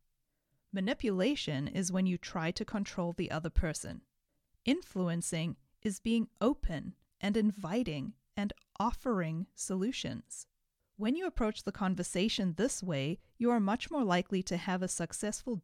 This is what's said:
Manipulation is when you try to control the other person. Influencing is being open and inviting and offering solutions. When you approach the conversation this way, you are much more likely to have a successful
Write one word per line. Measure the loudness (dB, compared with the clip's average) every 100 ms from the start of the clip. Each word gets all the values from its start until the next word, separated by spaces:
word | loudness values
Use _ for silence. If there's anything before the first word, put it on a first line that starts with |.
| _ _ _ _ _ _ _
Manipulation | -2 0 0 0 4 4 2 0 -2 -2
is | -2 0
when | 2 2
you | 2
try | -2 -2 -2
to | -2
control | -4 -4 -4 -2 -2
the | -2 -2
other | -2 0
person. | 2 2 -2 -8 -12 -14 _ _ _ _ _
Influencing | 0 0 0 -2 0 0 -2 -2 -2 -4 _ _
is | -4 -2
being | 0 2 2 2
open | 2 2 0 -2 -8 -12 _ -4
and | 0 4
inviting | 4 2 -2 0 0 -2 -6 -10 _ -4
and | -4 -4 _ -2
offering | 0 0 0 0 0 -2 -6
solutions. | -8 -4 0 0 -2 -4 -6 -10 -16 -16 _ _ _ _ -4
When | 0 0
you | 0
approach | 2 0 0
the | -6
conversation | -2 0 0 -2 2 2 2 0 2
this | 0 0
way, | -2 0 0 -4 -8 0
you | 2
are | 4
much | 4 0 0
more | 0
likely | 4 4 4 0
to | 0 -2
have | 0 0
a | 0
successful | -2 -4 -4 -4 -4 -4 -4